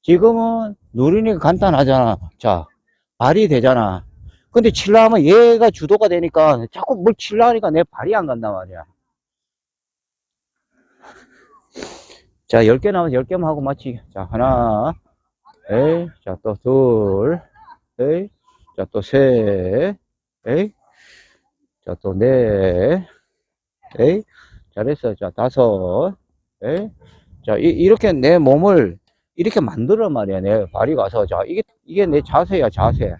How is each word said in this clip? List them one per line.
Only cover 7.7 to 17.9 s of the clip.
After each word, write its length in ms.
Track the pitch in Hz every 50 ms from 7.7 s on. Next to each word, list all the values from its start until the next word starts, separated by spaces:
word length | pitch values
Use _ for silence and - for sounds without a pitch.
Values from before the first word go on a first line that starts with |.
내 140 | 156 160 175
발이 300 | _ _ - 131 170 220
안 100 | 214 175
간단 260 | 143 123 117 113 107
말이야. 320 | 101 92 92 92 90 82 80 _ _ _ _ _ _ _ _ _ _ _ _ _ _ _ _ _ _ _ _ _ _ _ _ _ _ _ _ _ _ _ _ _ _ _ _ _ _ _ _ _ _ _ _ - - - _ _ _ _ _ _ 1077 1077 _ _ _ - - - - - - _ - _ _ _ _ _ _ _
자, 180 | - 113 113
열 120 | 110 120 131
개 120 | 123 208
남아서 220 | 202 180 170 160
열 120 | 127 127 131
개만 240 | _ 185 180 175 156
하고 120 | 156 147
맞추기. 400 | 139 135 139 _ - 135 120 113 _ _
자, 140 | _ 95 95 87
하나. 640 | 117 113 123 135 131 123 120 113 107 104 117 156 165 - _ _ _ _ _ _ _ _ _ - _ _ _ -
에이. 380 | 104 120 139 156 165 170 175 165 - _ _
자, 120 | 98 92 -
또 120 | _ 110 104 - _
둘. 760 | 127 131 135 131 123 117 110 104 98 95 98 110 143 175 170 - _ _ _ - - - _ _ _